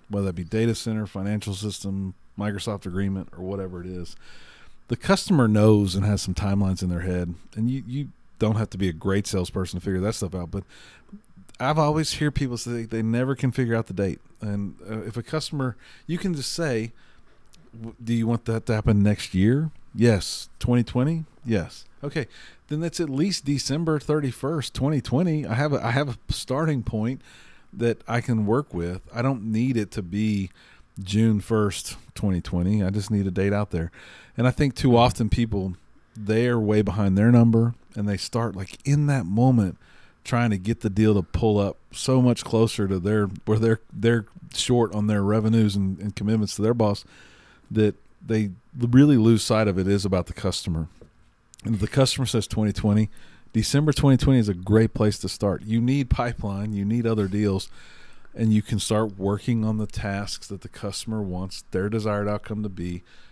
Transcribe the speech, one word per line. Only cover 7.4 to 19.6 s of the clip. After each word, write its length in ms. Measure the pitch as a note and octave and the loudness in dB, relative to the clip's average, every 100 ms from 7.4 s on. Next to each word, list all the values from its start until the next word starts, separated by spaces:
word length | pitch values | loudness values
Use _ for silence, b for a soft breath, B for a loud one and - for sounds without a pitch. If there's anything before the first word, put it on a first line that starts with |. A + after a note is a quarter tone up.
| - G#2+ | -14 -4
and 120 | A#2 | -4
you, 140 | C3+ A2+ | -4 -6
you 220 | C3+ C#3 - - - | -8 -8 -12 -20 -2
don't 180 | A2 G#2+ | 0 0
have 140 | G#2+ | -2
to 80 | F#2+ | -2
be 100 | F#2+ | -2
a 40 | |
great 340 | D#2 F#2+ G2 G#2 | -2 -2 0 0
salesperson 540 | F#2+ F2+ G2+ F2+ F2+ | -4 -4 -4 -6 -6
to 40 | |
figure 160 | G2+ F#2 | -4 -2
that 100 | F#2 | -2
stuff 240 | - F2+ F2+ | -4 -6 -6
out, 140 | E2 | -8
but 100 | F#2+ - B B B B G3+ _ - - - | -8 -10 B B B B -20 _ -20 -20 -6
I've 180 | B2+ D#3 | -2 2
always 360 | D3+ D#3 D#3 | 2 2 -2
hear 180 | - D3+ | -2 -2
people 260 | - C3+ A#2+ | 0 -2 -4
say 240 | A#2+ A#2+ | -6 -6
they 180 | A2+ A2+ | -4 -2
never 360 | A2+ A#2 C3 C3 | 0 0 0 0
can 160 | C3 | -2
figure 240 | B2 A#2+ A2+ | 0 0 0
out 100 | - | -2
the 60 | |
date. 260 | F#3 D#3+ - - - | -2 -2 -4 -12 -12
And, 340 | G#2+ G2+ G2 - F#2 | -6 -4 -6 -8 -10
uh, 120 | A2 | -10
if 140 | G2+ A#2+ | -8 -10
a 60 | |
customer, 540 | - D#3 - D3 B2+ - B B | -6 -6 -4 -4 -4 -6 B B
you 140 | - F3 | -8 -4
can 160 | F#3+ | -2
just 180 | D3+ A#2 | -4 -6
say, 380 | - D#3+ A2+ A2+ - b b b b - - - | -4 -2 -2 -4 -10 b b b b -20 -20 -20
"W-, 220 | A2+ A2+ - | -14 -14 -12
do 100 | A#2 | -2
you 140 | A#2 A2+ | 0 0
want 180 | A#2 - | -2 -2
that 200 | A2+ - | -6 -2
to 80 | |
happen 300 | A2 A#2 G#2 | 0 2 4
next 300 | G2+ G2+ - | 4 2 -2
year?" 360 | F#2 G#2 C3+ | 2 4 4